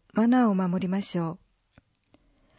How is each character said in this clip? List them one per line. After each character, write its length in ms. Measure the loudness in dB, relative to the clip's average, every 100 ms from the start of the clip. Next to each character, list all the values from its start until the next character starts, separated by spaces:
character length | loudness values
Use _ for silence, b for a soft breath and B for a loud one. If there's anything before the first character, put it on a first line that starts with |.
| _
マ 140 | 0 2
ナ 200 | 4 2
ー 20 |
を 40 |
守 300 | 2 0 -2
り 40 | -2
ま 140 | -4
し 160 | -4 -4
ょ 120 | -6
う。 80 | -8 _ _ _ _ _ _ _ _ b b b